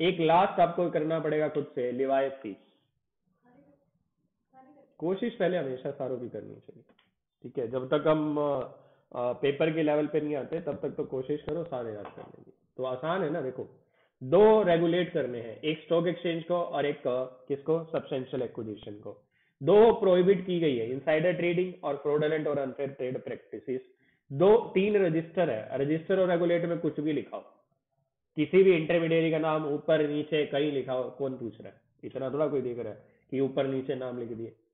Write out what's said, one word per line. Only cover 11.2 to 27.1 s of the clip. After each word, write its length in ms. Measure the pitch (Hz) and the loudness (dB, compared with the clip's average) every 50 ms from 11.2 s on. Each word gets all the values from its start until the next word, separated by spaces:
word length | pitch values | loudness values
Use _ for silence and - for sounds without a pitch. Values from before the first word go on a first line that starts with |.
| 127 - 147 147 | -4 -4 -6 -6
करो 220 | - 156 156 170 160 | -6 -6 -6 -6 -6
सारे 300 | - 139 123 117 113 107 | -6 -8 -8 -8 -8 -10
याद 140 | 104 98 | -12 -14
करने 360 | - - - - - - - - | -14 -16 -18 -20 -20 -20 -20 -20
की। 100 | - - _ _ _ _ | -20 -20 _ _ _ _
तो 60 | - 127 | -8 -6
आसान 400 | 131 127 127 156 160 180 190 175 | -6 -6 -4 -4 -4 -2 -2 -2
है 60 | 143 | -2
ना, 120 | 165 170 | -2 -4
देखो, 440 | 131 131 - 131 - - - _ _ _ _ _ _ _ _ - 131 | -6 -6 -8 -8 -12 -14 -16 _ _ _ _ _ _ _ _ -12 -2
दो 400 | 127 156 190 214 220 220 220 202 | 4 6 8 8 8 8 6 6
regulate 500 | 175 170 165 170 165 165 180 175 170 - | 4 4 4 4 4 2 2 0 0 -2
करने 280 | 156 127 123 123 117 | -2 -2 -4 -4 -8
हैं, 200 | 113 113 107 - | -10 -10 -10 -6
एक 220 | - 151 156 - - | -4 -2 -2 -2 -2
stock 240 | - 165 170 170 | 0 2 2 2
exchange 360 | 180 170 - - 170 165 165 160 | 2 0 -2 -2 -4 -4 -4 -2
को 120 | - 175 | -2 -2
और 300 | 175 170 - 147 143 139 | -2 -2 -2 -2 -2 -2
एक, 220 | 143 139 - - | -2 -2 -2 -2
अ, 180 | 131 123 127 131 | -2 -2 -2 -4
किसको, 580 | 127 - - - - 139 139 - 156 160 165 160 | -6 -10 -12 -8 -6 -6 -4 -2 0 0 0 -2
Substantial 580 | 165 160 135 - - 147 131 127 - 143 127 | -4 -6 -6 -6 -4 -6 -6 -6 -4 -4 -6
acquisition 500 | 120 110 - 123 110 110 101 87 - 107 | -6 -6 -6 -10 -10 -10 -10 -12 -12 -16
को। 320 | 104 104 107 104 - - _ _ _ _ _ _ _ - 135 | -16 -14 -14 -16 -16 -18 _ _ _ _ _ _ _ -4 2
दो 300 | 156 202 208 226 226 214 | 6 8 8 8 8 6
prohibit 520 | 220 202 190 180 185 180 190 202 175 180 | 4 4 4 6 6 6 6 4 2 2
की 140 | 190 180 170 | -2 -2 0
गई 180 | 165 147 127 | 2 2 0
है, 140 | 117 113 117 | 0 -2 -4
insider 420 | 131 139 135 160 156 156 165 180 170 | -6 -4 0 0 2 2 2 2 0
trading 400 | 170 175 175 175 175 185 185 175 - - | 0 0 0 0 0 -2 -2 -4 -6 -6
और 120 | 147 143 | -4 -4
fraudulent 520 | 143 - 147 147 151 151 151 160 151 151 | -4 -2 0 0 2 2 0 0 0 -2
और 100 | 151 143 | -2 -2
अनफेयर 320 | 143 135 127 123 - 139 127 | -2 -4 -4 -6 -6 -6 -6
trade 340 | - - 131 127 131 123 - | -6 -6 -6 -6 -6 -6 -8
practices। 580 | 127 113 - - _ - 107 - 135 123 131 - _ _ _ _ _ _ _ _ - | -8 -10 -10 -12 _ -14 -10 -8 -6 -6 -6 -8 _ _ _ _ _ _ _ _ -6
दो, 400 | 139 139 180 202 220 233 226 - - | 0 4 6 6 6 6 4 2 0
तीन 320 | 185 196 214 208 202 190 | 2 2 4 4 4 4
register 440 | 165 160 165 160 - - 190 170 143 | 2 2 0 -2 -2 -2 0 0 0
है, 200 | 113 107 110 - | 0 -4 -6 -6
register 480 | 135 131 143 147 160 160 - - 190 190 | -4 -2 0 0 -2 -2 0 0 2 2
और 100 | 185 180 | 2 2
regulate 360 | 175 170 175 170 170 165 170 | 2 2 2 2 2 2 0
में 140 | 165 170 160 | -2 -2 -2
कुछ 200 | - 151 - 151 | -2 -2 -2 -2
भी 140 | 147 156 | -2 -2